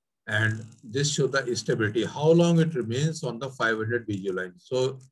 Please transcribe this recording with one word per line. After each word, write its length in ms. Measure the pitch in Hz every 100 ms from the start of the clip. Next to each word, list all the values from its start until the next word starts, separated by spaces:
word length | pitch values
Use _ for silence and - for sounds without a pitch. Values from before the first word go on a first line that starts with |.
| _ _ -
And 380 | 107 110 110 107 -
this 300 | 233 131 143
shows 160 | - 135
the 260 | 135 123 113
stability, 480 | - 120 104 113
how 240 | 101 139 156
long 320 | 170 170 165
it 140 | 160
remains 500 | 123 110 123 156 160
on 140 | 127 117
the 100 | 135
five 280 | - 113 110
hundred 300 | 110 120 110
B 100 | 98
U 160 | 95
line. 200 | 92 92 90
So 420 | - 127 131 - -